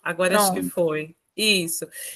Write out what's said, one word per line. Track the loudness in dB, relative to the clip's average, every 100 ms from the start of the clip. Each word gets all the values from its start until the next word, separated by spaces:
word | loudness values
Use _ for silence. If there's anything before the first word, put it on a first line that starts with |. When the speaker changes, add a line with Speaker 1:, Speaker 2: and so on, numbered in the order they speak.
Speaker 1:
agora | -8 -2 2 4
acho | 4
que | 2
Speaker 2:
Pronto. | -2
Speaker 1:
foi. | 0 0 -2 -6 -14 _ -2
Isso. | 2 2 0 -6 -10 -12 -14